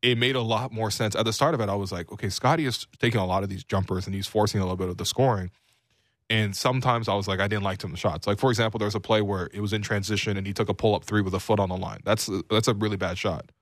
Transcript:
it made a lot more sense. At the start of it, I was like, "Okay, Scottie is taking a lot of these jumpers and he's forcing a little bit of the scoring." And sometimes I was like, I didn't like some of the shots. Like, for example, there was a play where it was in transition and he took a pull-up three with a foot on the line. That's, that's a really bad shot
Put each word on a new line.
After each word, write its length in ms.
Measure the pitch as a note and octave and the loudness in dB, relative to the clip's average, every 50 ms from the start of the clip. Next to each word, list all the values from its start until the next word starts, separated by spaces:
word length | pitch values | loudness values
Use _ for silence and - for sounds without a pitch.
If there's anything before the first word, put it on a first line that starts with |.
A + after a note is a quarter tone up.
it 160 | - B2 B2 | 4 2 2
made 180 | A2+ A#2+ C3+ C3+ | 4 2 2 2
a 60 | B2+ | 0
lot 300 | A#2 A2 A2+ G#2+ A#2+ A#2 | 0 0 0 0 0 -4
more 180 | A2+ A2 A2 G#2 | -4 -4 -4 -2
sense. 260 | - - A#2 G#2+ G2 | -2 0 -2 -2 0
At 100 | - A2+ | 0 0
the 80 | A2+ A2 | 0 2
start 200 | - C#3 D#3+ E3 | 2 2 2 2
of 80 | B2 | 2
it, 80 | A2 G2+ | 0 -2
I 60 | G2 | -2
was 160 | G2+ G2 G2 | -2 -4 -4
like, 200 | G#2 F2 E2+ - | -6 -8 -8 -10
"Okay, 180 | - - - G2+ | -10 -8 -6 -6
Scottie 360 | - - - C3 D#3 E3 D#3 | -4 0 2 2 2 2 0
is 220 | C3 A2+ - - _ - | -2 -4 -6 -8 _ -6
taking 220 | - - A#2+ A2+ A2+ | -2 0 2 2 2
a 60 | F#2+ | 0
lot 180 | F#2 F#2 F#2+ G2 | 2 0 0 0
of 60 | G2 | -2
these 140 | G2 F#2 - | -6 -8 -6
jumpers 440 | _ - F#2+ F#2 - F#2+ F#2 F#2 | _ 0 0 0 0 -2 -4 -2
and 80 | - G2 | -4 -6
he's 100 | G2 F#2+ | -6 -6
forcing 340 | - - G#2+ G#2 G#2 - G#2 | -2 2 2 2 4 2 0
a 40 | F#2+ | 0
little 120 | F#2 F#2 | 0 -2
bit 140 | F#2 F#2+ F2+ | -2 -2 -4
of 80 | F2+ | -4
the 80 | - F#2 | -4 -4
scoring." 460 | - - - B2+ C3 A#2 G2 F#2 F2+ _ _ _ _ _ _ _ _ _ _ _ _ _ _ _ | -4 2 2 4 4 4 0 -2 -6 _ _ _ _ _ _ _ _ _ _ _ _ _ _ _
And 280 | _ A2+ A2 G#2+ G2+ G2 | _ 2 2 2 0 -2
sometimes 520 | - - C3 B2+ C3 B2 B2+ A#2+ A#2 A2+ | 0 0 2 2 4 2 2 2 2 2
I 60 | G#2+ G2 | 0 0
was 140 | G2+ F#2+ | 0 0
like, 120 | G2+ G2 F#2 | -2 0 0
I 80 | G2 | 0
didn't 160 | G2+ G#2 G#2 G2 | 0 0 0 0
like 180 | G2 F#2+ G2 | -2 -2 -4
some 100 | - F#2 | -6 -8
of 40 | - | -8
the 40 | F2+ | -2
shots. 260 | - G2+ - D#2+ - | -2 -2 -2 0 -2
Like, 140 | G2+ G2+ - | -2 0 2
for 100 | - C3 | 2 2
example, 280 | A#2+ A2 A#2 A2 A2 A2+ | 4 4 2 0 0 -2
there 80 | G#2 | -2
was 80 | G#2 G2 | -2 -2
a 40 | G#2+ | -4
play 200 | F2 - A2+ G#2+ | 0 2 2 4
where 280 | G#2 G2 G2+ F#2 F2+ - - | 4 2 0 -2 -4 -6 -6
it 60 | G2+ | -6
was 140 | G#2 G2+ G#2+ | -4 -2 -2
in 80 | G#2+ G2+ | -2 -2
transition 540 | - A2 G#2 G2+ G#2 G#2+ G2 - A2 G2+ | 0 -2 -2 0 0 -2 0 0 -2 -2
and 100 | G2 G2 | -2 -4
he 60 | G2 F#2+ | -4 -2
took 160 | - A2 G2 | -2 -2 -2
a 40 | G2+ | -2
pull-up 300 | - - A2 G2+ F2 - | 2 2 2 2 2 0
three 180 | - G#2+ G#2 | 0 2 2
with 120 | G2 F#2+ F#2 | 2 2 -2
a 40 | F2+ | -4
foot 200 | - - A2 G2+ | 0 2 2 2
on 80 | G2 F2+ | 2 0
the 60 | F#2 | -2
line. 220 | F#2 F#2+ - - - - | -4 -6 -8 -8 -8 0
That's, 240 | G2 G#2+ A2 - - F#2+ F#2+ E2 _ | 0 0 0 0 -4 -4 -4 -2 _
that's 180 | A2 G#2+ A2+ - | 0 2 2 2
a 40 | A2+ | 0
really 220 | G2+ G#2+ G#2+ G#2 | 2 0 -2 0
bad 220 | F#2 F#2+ F2 F2+ F#2 | -2 -2 -4 -4 -2
shot 320 | - G2+ E2 - - - _ _ | -2 -2 -2 -4 -8 -14 _ _